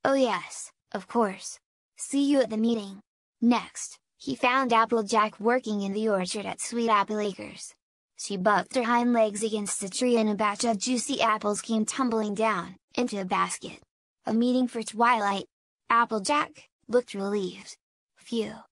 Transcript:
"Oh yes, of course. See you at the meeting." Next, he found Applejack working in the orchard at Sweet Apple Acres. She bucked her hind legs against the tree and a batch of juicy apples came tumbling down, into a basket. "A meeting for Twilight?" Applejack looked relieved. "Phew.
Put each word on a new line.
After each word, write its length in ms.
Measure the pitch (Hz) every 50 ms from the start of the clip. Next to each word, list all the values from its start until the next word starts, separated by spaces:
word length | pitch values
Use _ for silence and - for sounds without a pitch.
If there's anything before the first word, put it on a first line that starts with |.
| _
"Oh 100 | 269 269
yes, 580 | 277 262 233 196 175 - - - - - - _ _ _ _
of 160 | - 202 185
course. 540 | _ - 240 226 196 190 180 - - - - _ _ _ _ _ _ _
See 280 | - - - - 277 285
you 160 | 277 285 269
at 100 | 247 208
the 60 | 220
meeting." 440 | 220 220 233 233 220 202 196 196 196 _ _ _ _ _ _ _ _
Next, 580 | 233 233 240 214 175 - _ - - - - _ _ _ _
he 180 | _ - 277 262
found 380 | - - 247 247 269 269 247
Applejack 680 | 233 226 226 226 233 226 214 202 226 220 214 214 - -
working 440 | 202 233 240 262 - 220 208 202
in 100 | 202 196
the 160 | 196 208 220 220
orchard 380 | 202 190 185 180 - 214 196
at 140 | 190 - -
Sweet 280 | - - 240 233 233 226
Apple 320 | 214 202 196 202 214 214
Acres. 540 | 208 202 190 - 208 208 190 - - - - _ _ _ _ _ _ _ _
She 200 | - - - 202
bucked 380 | 190 185 214 208 185 185 _ -
her 100 | 262 240
hind 280 | 226 240 240 240 247
legs 300 | 240 233 220 214 202 202 226
against 360 | 220 214 214 202 190 - -
the 80 | 202 190
tree 280 | 185 - 254 247 240
and 120 | 226 220 214
a 60 | 208
batch 300 | 190 214 208 208 - -
of 140 | 233 226 196
juicy 420 | - 247 254 240 - - 277 247
apples 420 | - 226 214 214 214 208 208 202
came 220 | - - 226 220 214
tumbling 500 | - - - 269 247 226 220 214 208 202
down, 440 | 190 220 220 208 180 170 - - - _ _ _
into 260 | - 247 247 - 202
a 40 | 196
basket. 580 | 185 202 180 180 180 - - - 180 - - _ _ _ _ _ _ _ _ _
"A 80 | -
meeting 340 | 220 226 240 247 247 254 254
for 160 | 240 - 233
Twilight?" 640 | 220 - 220 208 233 240 247 226 208 202 202 196 - _ _ _ _ _ _ _ _ _
Applejack 800 | 233 233 240 226 220 214 190 - 294 294 311 - - - - _ _ _ _ -
looked 260 | 220 247 240 - -
relieved. 640 | 202 196 202 208 208 190 180 180 196 202 - - _ _ _ _ _ _ _ _
"Phew. 480 | _ - - 233 233 214 214 220 220 - _